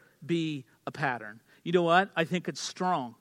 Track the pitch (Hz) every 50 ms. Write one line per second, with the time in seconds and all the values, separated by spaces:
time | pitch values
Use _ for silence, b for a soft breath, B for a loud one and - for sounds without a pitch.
0 | b b b b 147 135 170 170 160 160 151 135 123 b b b b 139 - -
1 | 156 135 123 113 110 107 107 113 _ b b b b 165 175 180 170 165 170 185
2 | 196 196 - 170 165 - 180 180 - 175 143 - - - - - 185 180 180 147
3 | 127 117 - _